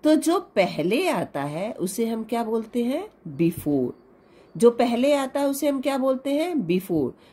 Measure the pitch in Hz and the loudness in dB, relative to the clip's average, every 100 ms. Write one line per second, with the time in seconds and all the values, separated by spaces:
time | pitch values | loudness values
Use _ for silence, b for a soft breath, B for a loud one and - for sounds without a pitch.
0 | 302 311 311 359 - - 180 - 156 240 | 4 4 4 0 0 0 0 0 0 2
1 | 359 233 156 147 143 151 208 - 185 - | 0 0 -4 -6 -6 -6 -8 -6 -6 -2
2 | 226 226 220 233 220 226 214 240 240 285 | -4 -4 -4 -4 -2 -4 -4 -4 -2 -4
3 | 415 _ 165 139 170 170 151 139 123 - | -8 _ -14 0 0 0 -2 0 0 -6
4 | - b b b b 165 233 233 240 233 | -20 b b b b 4 4 6 0 2
5 | 269 285 269 277 277 277 302 277 269 269 | 2 2 0 -2 -2 0 0 0 -2 0
6 | 262 262 277 285 339 330 165 185 185 165 | 0 0 0 -2 0 -2 0 0 0 -2
7 | 127 b b | -2 b b